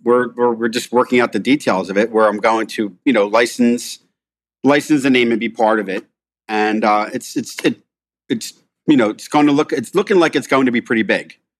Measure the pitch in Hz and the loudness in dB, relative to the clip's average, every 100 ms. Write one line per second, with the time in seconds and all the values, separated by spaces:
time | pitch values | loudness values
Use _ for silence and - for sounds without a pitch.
0 | 117 123 120 120 120 117 117 117 - 120 | 2 2 0 -2 -2 0 -4 -4 -2 0
1 | 123 123 117 113 98 147 - 95 87 95 | 2 2 0 -2 0 0 0 -2 -2 -2
2 | 117 110 110 104 110 113 - - 104 - | 0 2 2 2 0 0 -2 -6 -8 -4
3 | - 117 101 110 120 - 120 120 - - | 0 2 2 2 0 2 0 0 -6 -14
4 | _ _ _ _ _ _ 135 147 143 151 | _ _ _ _ _ _ 0 0 2 0
5 | 131 131 120 117 113 113 110 110 98 92 | 2 2 2 0 -4 0 0 0 -2 -8
6 | - _ _ _ - 107 107 110 110 104 | -10 _ _ _ -8 -2 -2 0 0 0
7 | 107 127 - - - - 156 117 _ _ | -2 -8 -8 -8 -8 -4 -4 -4 _ _
8 | _ _ _ 117 - - _ _ - 143 | _ _ _ -8 -8 -16 _ _ 2 2
9 | 107 - - 151 147 143 151 147 117 - | 2 -2 -4 2 2 2 0 -4 -4 -4
10 | - 196 160 143 117 139 131 120 - 117 | 0 2 2 0 0 0 2 -2 -2 -2
11 | 101 98 - - _ _ | 0 -2 -4 -18 _ _